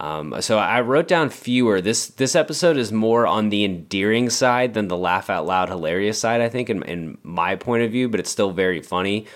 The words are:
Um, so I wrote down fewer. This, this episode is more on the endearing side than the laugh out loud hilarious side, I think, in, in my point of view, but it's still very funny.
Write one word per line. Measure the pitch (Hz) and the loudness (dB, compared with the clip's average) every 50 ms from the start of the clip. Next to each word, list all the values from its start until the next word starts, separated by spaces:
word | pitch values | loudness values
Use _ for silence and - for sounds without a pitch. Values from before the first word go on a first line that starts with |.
Um, | - 76 78 78 76 76 60 80 | -10 -8 -8 -6 -8 -8 -6 -6
so | - - 113 104 | -2 0 2 2
I | 101 87 113 123 | 2 2 2 0
wrote | 120 117 131 151 170 - | 0 2 0 0 2 2
down | - 165 151 127 | 2 0 0 0
fewer. | - - - 120 123 127 123 113 101 95 | -4 -6 -4 -2 0 2 4 4 2 2
This, | 87 104 113 - - - | 2 0 -2 -2 -4 -6
this | - - 135 131 - | -4 -2 -2 2 2
episode | 165 151 - 156 - 175 170 160 | 2 0 0 -2 0 2 2 2
is | 135 120 101 | 2 0 0
more | 107 110 110 110 117 120 117 | 0 0 2 4 4 4 4
on | 87 90 107 107 107 | 4 2 2 2 2
the | 104 101 104 | 2 2 0
endearing | 98 92 85 80 - 101 98 98 104 110 117 123 117 | 0 -2 -4 -6 -4 -2 0 2 2 2 2 2 0
side | 113 - 131 127 120 123 127 123 107 | 0 2 2 2 4 2 0 0 0
than | 107 104 90 | -2 -2 -2
the | 87 | -2
laugh | 90 90 87 90 98 - - | -2 0 0 0 0 0 -2
out | 98 85 78 | -2 -2 0
loud | 85 92 92 92 87 | 0 0 0 0 0
hilarious | 92 87 80 78 85 95 101 104 107 - | -2 -4 -2 -2 0 0 0 0 -2 0
side, | - 113 117 120 | 0 0 0 2
I | 117 117 | 0 0
think, | 120 123 123 - | -2 -4 -4 -2
in, | 107 92 - | -4 -4 -4
in | - 87 87 82 78 - - - | -6 -8 -8 -8 -10 -12 -14 -14
my | - 85 87 85 92 95 | -6 -4 -2 0 0 -2
point | 92 - 123 120 117 120 | -2 -2 -2 0 0 0
of | 113 110 | 0 0
view, | 127 127 120 | -2 -2 0
but | 110 92 | -2 -2
it's | 87 - | -4 -4
still | - - 104 98 | -2 -2 -2 0
very | 90 92 95 92 90 80 - | 0 0 0 0 0 -2 -4
funny. | - 90 90 92 98 101 110 110 - - | -4 -4 -2 0 0 -2 -2 -4 -8 -16